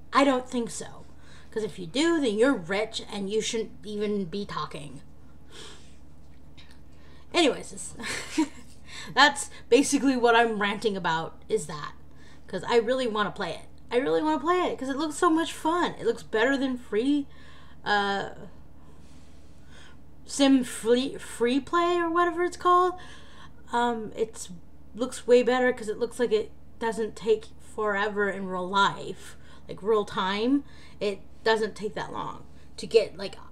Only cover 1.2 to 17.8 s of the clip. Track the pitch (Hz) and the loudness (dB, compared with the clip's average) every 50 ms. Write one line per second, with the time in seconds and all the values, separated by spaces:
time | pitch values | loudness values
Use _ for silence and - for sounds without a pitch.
1.2 | - - - - - - - 220 214 196 - 185 180 160 156 262 320 339 339 320 | -14 -14 -14 -14 -12 -8 -4 -4 -4 -4 -4 -6 -8 -2 0 2 4 4 4 4
2.2 | 285 233 202 214 233 285 269 202 170 156 196 202 220 214 - - - - 214 202 | 4 2 4 6 6 6 4 2 0 -2 0 0 0 -2 -4 -8 -8 -8 -6 -6
3.2 | 202 190 208 220 208 - - 220 233 247 - - - 208 208 208 208 202 208 202 | -4 -2 0 0 0 0 -2 -2 -4 -4 -8 -12 -10 -8 -6 -2 -2 0 0 0
4.2 | 190 160 175 202 202 - 160 151 151 - - - 147 143 127 143 - - - - | -2 -2 -4 -6 -6 -6 -6 -6 -6 -6 -8 -10 -12 -12 -12 -14 -14 -14 -14 -14
5.2 | - - - - - - - - - - - - - - - - - - - - | -14 -14 -14 -14 -14 -14 -14 -14 -14 -14 -14 -14 -14 -14 -14 -14 -14 -14 -14 -14
6.2 | - - - - - - - - - - - - - - - - - - - - | -14 -14 -14 -14 -14 -14 -14 -14 -14 -14 -14 -14 -14 -14 -14 -16 -16 -16 -16 -14
7.2 | - - - 320 339 254 185 - - - 190 190 - - - - 233 - - - | -8 -2 2 4 4 4 4 0 -4 -10 -10 -10 -10 -10 -10 -10 -8 -6 -6 -6
8.2 | - - - - 302 - - - - - - - - - - - - - - - | -8 -4 0 0 0 0 -2 -10 -12 -12 -14 -14 -14 -12 -12 -12 -10 0 6 8
9.2 | 277 294 285 - - - - - - - 233 269 269 - 277 277 226 277 262 247 | 8 8 8 4 -6 -8 -10 -8 0 6 6 6 6 6 4 2 4 4 4 6
10.2 | 226 240 226 233 240 233 220 202 202 202 214 196 - 220 196 190 175 175 160 165 | 6 8 8 8 6 6 4 2 0 0 0 0 -2 -2 -2 0 0 0 0 0
11.2 | 160 - - - - - - - - - 160 147 147 - - - - - - - | -2 -4 -8 -10 -6 -2 -2 -2 -2 -2 -8 -8 -8 -10 -10 -12 -14 -14 -14 -14
12.2 | - - - - - - - 185 - - 240 233 220 226 262 262 254 226 208 214 | -14 -14 -14 -14 -10 -8 -6 -6 0 4 4 4 6 4 2 2 2 0 0 0
13.2 | 208 180 - - 196 165 151 - - - - - - - 240 247 277 302 320 330 | 0 0 -2 -4 -4 -4 -6 -8 -10 -14 -14 -14 -6 -2 0 0 2 4 2 2
14.2 | 311 311 311 285 240 330 359 359 339 247 - - 262 262 269 262 330 311 294 - | 4 2 2 2 2 2 2 4 2 0 0 -2 -4 -4 -2 -2 -2 -4 0 4
15.2 | 381 349 320 320 330 - - - - 320 339 349 320 208 151 - 160 220 233 233 | 4 4 6 4 2 0 -4 -2 0 0 2 2 2 0 -2 -2 -2 -2 -2 -2
16.2 | - - - 220 226 269 277 254 277 262 254 247 - - 208 208 240 277 294 285 | -2 -2 0 2 4 4 2 2 0 -2 -2 -4 -6 -4 -2 0 2 2 2 2
17.2 | 277 - - - - - - - - - - - | 0 -4 -8 -14 -14 -14 -14 -14 -14 -14 -14 -8